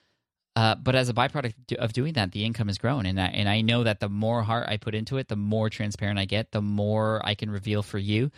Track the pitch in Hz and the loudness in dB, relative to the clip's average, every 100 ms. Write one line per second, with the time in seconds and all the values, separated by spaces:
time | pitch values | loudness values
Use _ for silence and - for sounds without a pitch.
0 | _ _ _ _ _ 110 113 107 131 127 | _ _ _ _ _ 2 2 2 2 2
1 | 123 117 135 151 127 - - 123 117 123 | 2 2 0 0 -4 -6 -8 -4 -2 -2
2 | 151 151 95 101 110 113 104 95 113 143 | -2 0 -2 -2 -2 0 -2 0 0 0
3 | 95 95 92 - 101 107 110 120 113 104 | 0 0 0 0 2 2 4 4 2 0
4 | 104 101 110 120 107 117 - 104 - 107 | -2 0 0 0 0 -2 -2 -4 -4 -4
5 | 110 135 131 104 104 107 110 - 107 - | -4 -4 -4 -2 0 0 0 -2 -4 -2
6 | 104 101 95 101 113 110 104 104 104 110 | -2 0 0 0 -2 -2 0 0 2 2
7 | 110 110 - 104 107 101 104 104 101 104 | 2 0 -2 -4 -4 -4 -2 -2 -2 -4
8 | 101 107 139 | 0 2 2